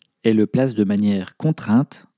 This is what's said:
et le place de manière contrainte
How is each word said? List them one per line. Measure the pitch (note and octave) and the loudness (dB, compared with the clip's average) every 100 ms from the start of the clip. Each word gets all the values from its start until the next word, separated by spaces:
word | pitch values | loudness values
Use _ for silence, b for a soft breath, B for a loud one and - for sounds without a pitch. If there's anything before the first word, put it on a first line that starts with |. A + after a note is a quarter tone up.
| _ _ | _ _
et | A2+ | 0
le | A2+ G#2 | 2 2
place | B2 C3+ | 0 -2
de | A2 | 0
manière | G2+ G#2 G#2 G2 F#2 - | 0 2 0 0 -4 -4
contrainte | D#3 D#3+ - A2 D3 - - | -4 -4 0 0 -2 -8 -20